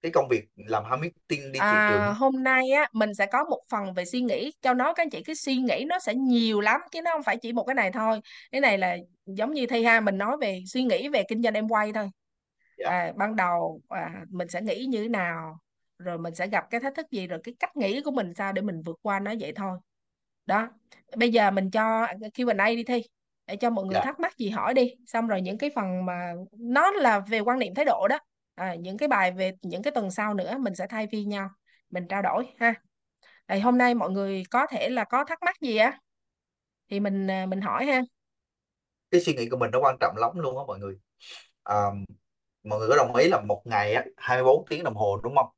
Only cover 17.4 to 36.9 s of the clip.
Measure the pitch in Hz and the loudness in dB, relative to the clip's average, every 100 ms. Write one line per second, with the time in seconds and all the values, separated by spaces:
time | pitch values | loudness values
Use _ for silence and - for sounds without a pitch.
17.4 | 233 247 - 294 202 240 294 262 185 175 | -10 -8 -6 -2 -2 -2 -2 -2 -4 -4
18.4 | 196 190 202 170 160 165 - 196 202 220 | -4 -4 -4 -6 -10 -8 -4 -2 -4 -6
19.4 | 147 180 196 185 _ _ _ _ _ _ | -8 -6 -6 -8 _ _ _ _ _ _
20.4 | - 196 226 _ _ - _ 226 233 226 | 0 0 0 _ _ -20 _ 0 2 6
21.4 | 208 196 190 214 220 220 226 190 214 - | 4 2 0 0 2 2 0 -4 -12 -4
22.4 | 247 202 208 233 226 247 226 _ _ _ | 0 2 2 2 -2 -4 -4 _ _ _
23.4 | - 202 240 226 190 185 262 277 339 - | -12 -2 -2 0 0 0 -2 -2 -6 -4
24.4 | 208 214 - 254 247 - - 226 233 196 | -6 -2 2 2 2 -2 -6 -4 0 -2
25.4 | 185 214 294 285 196 185 180 175 175 175 | -2 -4 -4 -2 -4 -2 -4 -6 -8 -10
26.4 | 190 208 233 262 349 403 262 208 196 220 | -14 -12 0 4 4 4 4 4 0 0
27.4 | 208 254 208 190 294 - 196 285 _ _ | 0 0 -2 0 2 2 2 0 _ _
28.4 | _ - 185 170 175 202 294 226 185 180 | _ -8 -6 -6 -8 -4 0 4 2 0
29.4 | 185 190 185 170 226 277 196 185 214 202 | -4 -4 -8 -4 -2 -2 -4 -4 -2 -2
30.4 | 170 262 233 180 190 220 214 214 208 202 | -4 -4 -4 -4 -6 -6 -6 -6 -4 -6
31.4 | 196 - _ _ _ 180 175 196 190 190 | -6 -12 _ _ _ -8 -4 -2 0 0
32.4 | 254 _ 233 226 _ _ _ _ _ _ | -4 _ 0 0 _ _ _ _ _ _
33.4 | _ 196 220 247 247 240 175 190 196 196 | _ 0 4 6 4 4 0 -2 -2 -4
34.4 | 185 240 294 247 - 247 214 247 294 330 | 0 0 0 -2 -2 -2 0 0 -2 -2
35.4 | 349 370 277 220 226 277 _ _ _ _ | -4 -2 -2 4 4 2 _ _ _ _
36.4 | _ _ _ _ _ | _ _ _ _ _